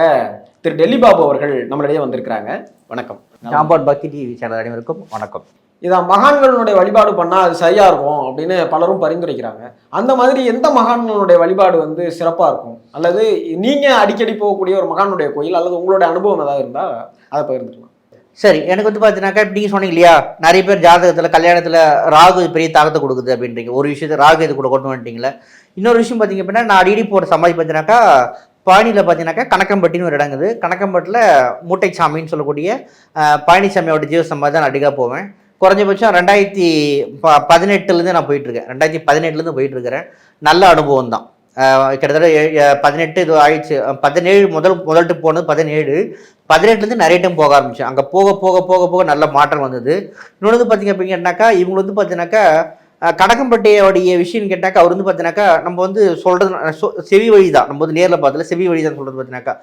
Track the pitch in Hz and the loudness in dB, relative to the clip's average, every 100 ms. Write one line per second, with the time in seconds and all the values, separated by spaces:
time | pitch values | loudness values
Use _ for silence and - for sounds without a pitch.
0 | 160 139 107 - - _ 165 156 202 247 | 0 0 -2 -10 -20 _ -6 -2 0 2
1 | 220 190 147 135 147 131 117 139 143 156 | 4 4 2 0 -2 -4 -6 -6 -4 -2
2 | 135 123 113 113 107 190 - _ _ 120 | -4 -6 -8 -8 -8 -12 -14 _ _ -14
3 | 123 - _ _ 117 147 156 165 143 143 | -14 -18 _ _ -6 -2 2 2 2 -2
4 | 156 143 123 120 117 113 113 117 117 156 | -4 -12 -12 -12 -10 -8 -8 -10 -10 -12
5 | 98 110 104 92 - _ _ _ 180 185 | -12 -12 -12 -12 -18 _ _ _ -2 -2
6 | 175 196 269 285 269 247 220 196 190 214 | 2 2 4 4 2 2 2 2 2 4
7 | 202 170 165 185 185 170 170 196 190 156 | 2 0 0 2 0 0 0 4 4 2
8 | 139 147 131 131 165 185 160 156 175 190 | -2 -4 -6 -8 -4 -4 -2 -2 -2 -2
9 | 160 170 170 123 113 110 123 - _ 160 | -2 -4 -6 -8 -10 -14 -20 -20 _ -4
10 | 240 262 247 269 254 233 311 262 226 240 | -2 0 2 0 -2 0 0 2 0 -2
11 | 233 208 190 175 170 190 185 165 156 156 | -2 -2 2 2 2 2 2 0 -2 -6
12 | 175 165 170 170 165 - 117 113 _ 143 | -8 -4 -4 0 -2 -2 -10 -20 _ -4
13 | 170 190 220 202 170 170 220 285 277 247 | -2 0 -2 -2 -6 -6 -4 0 0 2
14 | 202 208 226 208 208 190 185 190 170 165 | 0 0 -4 -4 -4 -2 -2 -2 -2 -2
15 | 202 180 147 143 156 175 175 175 185 190 | -2 -2 -4 -4 -4 -2 -2 -4 -2 0
16 | 175 170 202 175 143 143 123 135 180 117 | 0 0 -2 -2 -4 -4 -6 -8 -8 -10
17 | - _ _ 143 147 131 117 - - _ | -14 _ _ -8 -6 -8 -10 -18 -20 _
18 | _ _ _ _ 208 156 170 185 214 208 | _ _ _ _ 2 2 0 -2 -2 0
19 | 214 190 196 196 202 190 208 202 190 165 | 0 0 -2 -2 -2 -2 -4 -2 -2 4
20 | 170 156 131 - 160 180 185 190 170 170 | 6 6 2 -2 2 2 2 2 6 6
21 | 175 156 160 160 170 175 170 165 156 143 | 4 2 0 2 4 2 2 2 4 4
22 | 151 151 175 185 165 160 160 160 156 156 | 4 6 6 6 0 -2 0 2 2 0
23 | 139 127 123 120 120 117 117 127 147 143 | -2 -4 -4 -4 -4 -10 -6 -4 -4 -4
24 | 156 151 147 165 156 139 131 135 135 131 | -6 2 4 4 0 -2 -2 -2 -4 -8
25 | 117 117 127 - _ _ _ - 214 233 | -10 -8 -8 -8 _ _ _ -4 0 0
26 | 226 233 208 190 185 214 226 196 180 214 | 0 -2 -2 -4 -4 -4 2 2 4 2
27 | 208 196 - 160 175 165 160 156 156 233 | 0 -2 0 0 2 0 -2 -2 2 4
28 | 214 139 120 - _ _ - 190 226 202 | 6 4 2 -6 _ _ 4 4 4 0
29 | 170 160 160 165 254 185 190 202 175 170 | 0 0 -2 -6 -2 0 0 0 0 -2
30 | 175 143 143 135 165 - 170 180 202 180 | -4 -2 -2 -2 -4 -4 -6 -4 -2 -2
31 | 170 226 214 147 127 - 170 185 196 175 | -2 2 4 4 2 -2 -6 -2 -2 0
32 | 160 156 160 156 143 147 170 262 - _ | -2 -2 -6 -8 -6 -6 -6 -6 -10 _
33 | _ 160 151 147 147 180 196 196 160 156 | _ -2 0 2 4 4 4 0 0 -2
34 | 147 165 160 147 143 156 143 139 143 135 | 0 -2 -2 -2 -2 0 -2 0 -2 0
35 | 123 135 202 - _ _ 190 196 202 202 | -4 -4 -12 -18 _ _ 2 2 0 0
36 | 226 180 175 202 196 196 175 156 147 143 | 2 2 4 2 2 0 0 0 0 -2
37 | 131 139 165 147 143 170 196 202 190 175 | -4 -2 2 2 4 2 4 0 0 0
38 | 175 170 139 143 127 117 - 131 160 160 | 0 -2 -2 -4 -4 -10 -10 -4 -2 -2
39 | 160 151 160 156 165 135 135 131 120 135 | -2 0 -2 -6 -8 -4 -6 -6 -8 -10
40 | 170 _ _ _ 151 170 190 156 143 135 | -12 _ _ _ 0 4 6 4 4 0
41 | 123 113 - _ _ - 135 135 135 135 | 0 -6 -10 _ _ -2 2 2 2 -2
42 | 143 147 165 156 156 156 143 139 143 151 | 0 2 4 2 2 2 2 4 0 0
43 | 160 170 165 156 147 151 - 143 117 139 | -4 -2 0 4 4 2 -2 -4 -4 -2
44 | 143 156 175 202 196 160 170 180 156 160 | -2 0 2 2 2 2 0 0 0 0
45 | 170 156 156 160 160 151 160 151 143 147 | 2 0 0 -2 -2 -2 -2 -2 -2 -4
46 | 233 - - _ _ 160 202 220 214 240 | -4 -10 -20 _ _ 2 4 2 -2 0
47 | 165 175 185 165 147 143 127 117 127 131 | 2 2 0 0 4 4 2 -6 -6 -4
48 | 135 185 196 - 185 185 180 185 180 180 | -2 0 2 2 0 0 2 0 0 0
49 | 175 147 156 139 165 156 135 127 120 180 | 0 2 2 2 2 0 -4 -6 -4 -4
50 | - - - _ 202 233 233 214 202 190 | -6 -18 -20 _ 0 2 2 0 -2 -4
51 | 185 180 180 175 220 196 180 190 190 202 | -4 -2 -4 2 2 2 0 -2 -4 -4
52 | 185 170 170 214 185 156 165 - _ _ | -4 -4 -2 2 2 2 -2 -10 _ _
53 | 165 165 190 233 269 233 208 208 196 185 | -4 0 2 2 0 0 4 4 4 2
54 | 180 180 175 226 202 185 185 190 175 180 | 0 0 -2 -4 -6 -4 -2 2 2 2
55 | 190 170 170 165 202 160 156 175 185 196 | -4 -4 -4 0 2 2 -2 -4 -4 0
56 | 196 165 185 180 190 180 151 156 202 180 | 0 0 0 0 0 -2 -6 -6 -6 -8
57 | - 196 226 208 185 147 107 143 160 160 | 0 0 4 4 4 2 0 -4 -4 0
58 | 180 170 143 143 160 175 185 165 156 143 | 0 2 0 -2 -6 -4 -2 -2 -4 -6
59 | 135 131 123 127 123 - | -12 -12 -12 -10 -10 -10